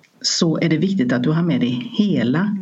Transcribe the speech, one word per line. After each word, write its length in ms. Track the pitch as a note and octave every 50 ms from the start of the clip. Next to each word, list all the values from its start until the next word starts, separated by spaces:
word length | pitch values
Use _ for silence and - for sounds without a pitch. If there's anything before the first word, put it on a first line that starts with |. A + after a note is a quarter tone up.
| _ _ _ _
så 360 | - - - - F3+ E3 D3+
är 120 | - - D#3+
det 80 | D#3+
viktigt 360 | D3 E3+ G3 G3 - B2+ B2 C3
att 100 | B2 B2
du 60 | D3+
har 140 | D#3+ E3 F3
med 160 | E3+ C3+ B2
dig 320 | A#2+ A#2+ - - - - -
hela 600 | G#3 G#3 G3 D#3 B2+ A2 B2 C3+ E3 G3+ G#3+ G#3+ F#3+